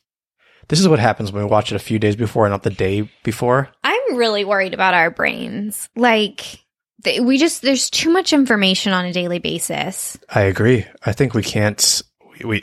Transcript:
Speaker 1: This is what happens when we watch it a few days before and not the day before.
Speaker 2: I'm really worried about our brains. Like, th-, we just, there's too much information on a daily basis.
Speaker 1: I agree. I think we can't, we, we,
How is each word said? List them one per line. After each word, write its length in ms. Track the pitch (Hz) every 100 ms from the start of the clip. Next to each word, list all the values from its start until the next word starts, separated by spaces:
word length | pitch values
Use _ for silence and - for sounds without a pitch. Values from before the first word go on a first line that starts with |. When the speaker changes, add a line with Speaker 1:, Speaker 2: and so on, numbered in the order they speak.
| _ _ _ _ _ _ -
Speaker 1:
This 120 | 151
is 80 | 190
what 100 | 143
happens 340 | 117 104 104
when 100 | 101
we 80 | 104
watch 220 | 107 104
it 40 | 104
a 40 |
few 180 | - 110
days 160 | 107
before 300 | 104 110 117
and 80 | 104
not 100 | 98
the 60 | 113
day 400 | 95 95 101 104 _
before. 460 | 113 104 123 127 135 _
Speaker 2:
I'm 340 | 269 440 539 247
really 280 | 226 208
worried 300 | 202 202 190
about 180 | 170 190
our 180 | 180 165
brains. 800 | - - - - - 208 - - -
Like, 640 | 240 220 208 - - - _ _ _ _
th-, 200 | - 156
we 160 | 247 269
just, 240 | 330 -
there's 260 | 247 254 -
too 220 | - 320
much 240 | 359 370
information 580 | 302 262 214 190 185 202
on 140 | 185 180
a 60 |
daily 240 | 180 175 175
basis. 800 | 170 165 - 147 143 - - - -
Speaker 1:
I 140 | 113
agree. 420 | 98 92 113 123 - - -
I 60 |
think 200 | 107 131
we 100 | 113
can't, 600 | - 107 104 104 - - - _ _ -
we, 80 | 113
we, 120 | 104